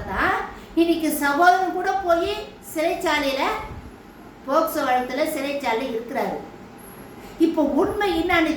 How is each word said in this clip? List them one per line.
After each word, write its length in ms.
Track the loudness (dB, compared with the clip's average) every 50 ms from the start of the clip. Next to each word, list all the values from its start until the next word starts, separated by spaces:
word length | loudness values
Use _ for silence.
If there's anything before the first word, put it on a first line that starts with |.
| -6 -4
தான் 240 | -2 0 0 0 0 -2 -4 -8 -10 -16 -16 -4 0
இன்னைக்கு 360 | 2 2 4 2 2 0 -2
சகோதரன் 640 | 0 0 0 0 4 6 6 8 8 6 2 0
கூட 200 | -2 -2 -2 0
போய் 420 | 0 0 2 2 2 2 2 0 -2 -4 -6 -10 -14 -18 -16 -8 -4
சிறைச்சாலையில, 680 | -2 0 0 0 0 0 0 0 0 0 0 0 0 -2 -2 -2 -4 -6 -10 -12 -14 -14 -16 -18 -18 -20 -20 -20 -20 -20 -20 -20 -14 -6
போக்சோ 340 | 0 2 2 2 2 0 -2 0
வழக்குல 360 | 2 2 2 0 0 -2 -2
சிறைச்சாலையில 720 | -2 0 0 -2 -2 -2 -4 -2 -2 0 0 0 -2 -2 -4
இருக்கிறாரு. 420 | -4 -6 -4 -4 -2 -2 -2 -4 -6 -8 -12 -16 -18 -18 -18 -18 -20 -20 -20 -18 -18 -18 -18 -18 -18 -16 -16 0 2
இப்போ 240 | 2 4 4 2
உண்மை 580 | 2 4 4 2 2 2 2 0 0 2 2 2
என்னன்னு 320 | 2 4 4 4 4 2 0